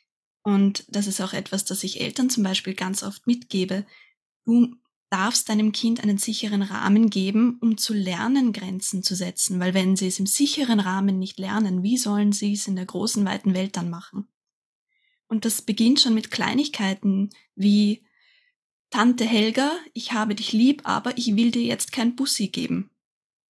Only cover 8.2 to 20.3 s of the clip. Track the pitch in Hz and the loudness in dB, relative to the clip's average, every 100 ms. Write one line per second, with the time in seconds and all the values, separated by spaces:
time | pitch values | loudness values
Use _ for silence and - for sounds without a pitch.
8.2 | 220 269 247 202 185 185 - 185 - 185 | 0 2 2 0 -6 -6 -4 -4 -2 -4
9.2 | 180 - - 180 180 190 185 190 185 - | -6 -4 -2 0 0 2 2 2 0 -2
10.2 | 190 - 285 302 247 208 190 190 196 190 | 0 2 0 0 2 2 2 0 0 0
11.2 | 190 - 190 208 202 185 202 247 208 208 | -2 -6 -4 0 0 0 0 0 0 2
12.2 | 208 202 208 208 - 185 185 180 220 208 | 2 2 0 -2 -2 -4 -4 -4 -2 0
13.2 | 190 190 196 185 190 180 175 170 - - | 0 0 0 0 -2 -4 -6 -8 -10 -12
14.2 | 208 _ _ _ _ _ _ _ _ _ | -12 _ _ _ _ _ _ _ _ _
15.2 | - 220 226 - - 208 226 285 247 220 | -6 -4 -2 -2 -2 2 4 4 4 0
16.2 | - - 175 262 294 - 190 190 202 190 | -2 -4 0 0 0 -2 -2 0 0 0
17.2 | 202 - _ - 202 208 208 214 _ _ | -2 -6 _ 0 4 4 4 0 _ _
18.2 | _ _ _ _ _ _ _ 240 240 247 | _ _ _ _ _ _ _ 2 4 4
19.2 | 220 226 220 233 285 339 - 226 - 233 | 2 2 2 2 0 -2 -8 -12 -6 -4
20.2 | 208 | -2